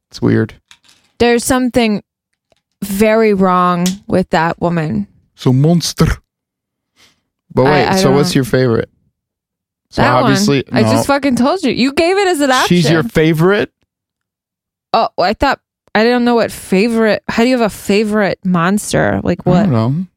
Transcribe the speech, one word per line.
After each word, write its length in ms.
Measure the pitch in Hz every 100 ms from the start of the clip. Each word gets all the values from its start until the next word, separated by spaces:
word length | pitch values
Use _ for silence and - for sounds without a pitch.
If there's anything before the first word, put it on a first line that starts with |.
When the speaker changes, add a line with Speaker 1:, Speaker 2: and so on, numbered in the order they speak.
| _
Speaker 1:
It's 100 | -
weird. 320 | 117 110 110 - _ _ _ _ _ -
Speaker 2:
There's 240 | 240 240
something 640 | - 254 254 240 226 202 - _ _ _ _ _ _ -
very 500 | 202 196 220 220 220
wrong 500 | 190 190 180 180 175 180 196 -
with 240 | 180 185
that 300 | 170 165 -
woman. 480 | 175 170 156 - 202 _ _
Speaker 1:
So 180 | - 135
monster. 540 | 131 151 175 - - 160 - _ _ _ _ _ _ _ _ _ _ _ _ _
But 140 | 123 135
Speaker 2:
I, 40 |
Speaker 1:
wait, 140 | 147 -
Speaker 2:
I 80 | 190
Speaker 1:
so 160 | 165
what's 160 | 139 143
Speaker 2:
don't 80 | 143
Speaker 1:
your 80 |
favorite? 460 | 127 131 131 113 - _ _ _ _ _ _ _ _ _ _
So 140 | -
Speaker 2:
That 120 | 233
one. 80 | 127
Speaker 1:
obviously, 400 | 262 - 208 143 -
Speaker 2:
I 120 | -
Speaker 1:
no. 100 | 220
Speaker 2:
just 160 | 269 -
fucking 260 | 277 277
told 300 | 240 262 381
you. 80 | 269
You 220 | - 269
gave 220 | 277 330 392
it 120 | 381
as 120 | 302
an 120 | 285
option. 240 | 254 339 180
Speaker 1:
She's 120 | 147
your 140 | 160
favorite? 680 | - 165 160 156 180 208 - _ _ _ _ _ _ _ _ _ _ _ _
Speaker 2:
Oh, 160 | 226 - -
I 160 | 175
thought, 260 | - 277 - _ _ _
I 120 | 208
don't 200 | 233 247
know 120 | 240 233
what 160 | -
favorite, 720 | - - 190 233 226 220 190 -
how 140 | -
do 60 | 247
you 100 | 254
have 80 | 214
a 80 |
favorite 640 | - - 202 214 214 190 -
monster? 760 | 185 175 175 208 - - 104 -
Like, 160 | - 175
Speaker 1:
I 60 | -
Speaker 2:
what? 120 | 180
Speaker 1:
don't 80 | 202
know. 340 | 113 117 156 190